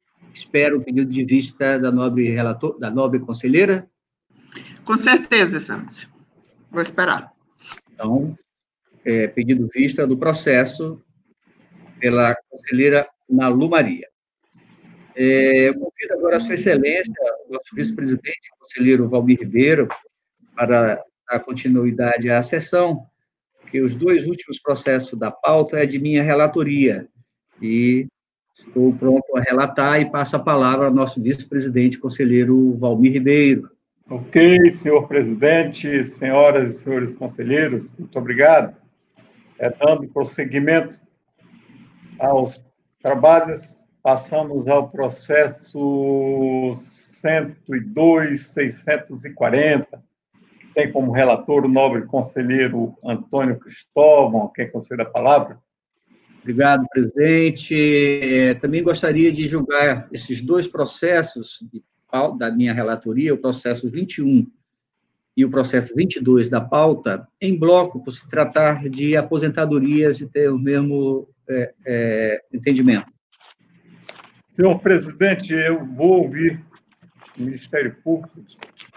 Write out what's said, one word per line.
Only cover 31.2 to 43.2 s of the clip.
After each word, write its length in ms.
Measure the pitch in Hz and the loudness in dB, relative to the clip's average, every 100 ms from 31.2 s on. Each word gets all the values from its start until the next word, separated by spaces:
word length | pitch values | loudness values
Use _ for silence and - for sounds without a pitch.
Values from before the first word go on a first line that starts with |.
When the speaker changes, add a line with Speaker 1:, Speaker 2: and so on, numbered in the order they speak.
Speaker 1:
vice-presidente, 800 | 117 139 - 139 135 123 127 127 | -4 -4 -4 -6 -2 0 0 0
conselheiro 760 | 135 123 131 123 123 131 131 120 | -6 -2 2 2 4 4 4 2
Valmir 340 | 123 113 127 | 0 4 4
Ribeiro. 580 | 135 131 147 143 120 - _ _ _ - | 4 2 4 4 2 -2 _ _ _ -14
Speaker 3:
Ok, 600 | 123 123 165 170 180 175 | -14 -2 6 8 8 6
senhor 360 | 175 151 147 143 | 4 2 2 2
presidente, 960 | 139 117 110 147 165 160 - 147 143 | 0 -2 0 2 2 0 -4 -4 -4
senhoras 680 | 123 - 131 135 143 143 123 117 | -4 -6 0 4 6 6 0 -4
e 20 | |
senhores 360 | 139 131 123 | -6 -4 -4
conselheiros, 800 | - 127 - 117 143 156 120 - - | -8 -12 -8 -2 -2 0 -4 -8 -16
muito 200 | - 127 | -12 -8
obrigado. 560 | 120 123 147 160 113 - _ _ _ _ _ _ _ - | -4 4 6 6 4 -6 _ _ _ _ _ _ _ -6
É, 100 | 123 | -6
dando 400 | 123 147 151 135 | 0 2 2 -2
prosseguimento 880 | 147 131 - 135 135 143 165 - - _ _ _ _ _ _ _ - - _ - - | -6 -6 -6 -6 -2 2 2 0 -8 _ _ _ _ _ _ _ -20 -20 _ -20 -6
aos 460 | 131 139 127 - _ _ _ _ | 0 0 0 -6 _ _ _ _
trabalhos, 760 | 143 135 | -4 2